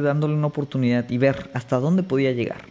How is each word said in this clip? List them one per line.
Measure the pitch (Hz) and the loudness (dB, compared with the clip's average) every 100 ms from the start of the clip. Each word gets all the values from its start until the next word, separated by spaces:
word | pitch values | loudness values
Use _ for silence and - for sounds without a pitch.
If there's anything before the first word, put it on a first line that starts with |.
dándole | 143 143 151 | 2 2 0
una | 151 151 | 0 -2
oportunidad | 147 139 131 123 120 120 | -2 -4 0 2 2 0
y | 120 | 2
ver | 135 135 - | 2 0 -6
hasta | 127 120 131 | -8 -2 0
dónde | 139 185 | 2 2
podía | 185 135 135 | 2 0 2
llegar, | 123 113 - - | 0 -2 -6 -12